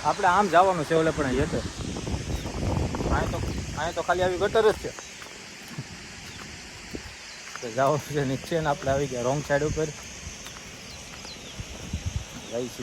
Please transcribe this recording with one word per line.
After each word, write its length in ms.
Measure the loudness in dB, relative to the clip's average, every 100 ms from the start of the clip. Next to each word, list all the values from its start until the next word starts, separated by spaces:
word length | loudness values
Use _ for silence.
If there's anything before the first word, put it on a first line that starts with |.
આપણે 240 | 2 4 6
આમ 180 | 8 8
જવાનું 380 | 8 8 6 4
છે 60 |
ઓલે 180 | 4 4
પણ 260 | 2 2 2
હેઠે. 200 | 2 0 -4 -6 -6 -4 -4 -4 -2 -4 -4 -2 0 2 0 -2 0
અહીં 160 | 2 2
તો, 60 | -2 -2 -4 -4 -4
અહીં 160 | -2
તો 80 | -2
ખાલી 220 | 2 4 4
આવી 160 | 4
ગટર 240 | 4 6 6
જ 80 | 4
છે. 80 | -4 -8 -14 -14 -14 -14 -16 -16 -12 -12 -12 -14 -14 -14 -14 -14 -14 -14 -14 -14 -10 -10 -10 -14 -14 -14 -12 -8
તો 60 | -4
જવાનું 320 | 2 2 2 0
છે 80 | -2
નીચે 300 | 0 -2 0 0
ને 80 | 2
આપણે 220 | 0 2
આવી 180 | 2 0
ગયા 160 | 0 2
રોંગ 140 | 0 2
સાઈડ 200 | 2 2
ઉપર. 180 | 0 -2 -4 -14 -12 -12 -12 -14 -14 -16 -16 -14 -14 -14 -14 -14 -14 -12 -10 -10 -10 -6 -4 -4 -6 -8 -12 -6
જાય 180 | -4 -4
છે 80 | -4